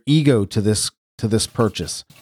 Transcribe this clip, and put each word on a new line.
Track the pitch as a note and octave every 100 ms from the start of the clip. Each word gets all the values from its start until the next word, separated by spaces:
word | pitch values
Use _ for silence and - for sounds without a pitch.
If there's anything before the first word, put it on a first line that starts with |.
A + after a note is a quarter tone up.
| -
ego | D#3 D3 A#2+ G2
to | A2+
this, | G#2 G2+ - - _ -
to | A2
this | G#2+ -
purchase. | - A2 - E2 - - -